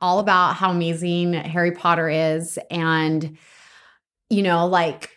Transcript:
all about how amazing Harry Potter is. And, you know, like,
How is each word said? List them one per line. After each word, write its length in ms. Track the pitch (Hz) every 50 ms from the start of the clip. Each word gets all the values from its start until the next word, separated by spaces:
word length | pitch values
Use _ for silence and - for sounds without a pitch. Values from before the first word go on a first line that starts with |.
all 180 | 180 180 180 202
about 340 | 202 202 190 180 180 151 170
how 140 | 170 190 185
amazing 640 | 180 175 170 165 165 160 175 175 175 175 175 175 175
Harry 380 | 165 - 165 160 175 170 175
Potter 360 | 175 175 - 175 170 165 160 160
is. 500 | 151 160 160 160 156 160 170 170 - - - -
And, 680 | - 170 160 160 160 160 156 156 160 156 156 156 156 - _ - - - - - - - - - _ _ _ _ _ _ _ -
you 100 | 226 202
know, 240 | 196 185 170 170 170
like, 440 | 180 185 175 170 165 135 - - - -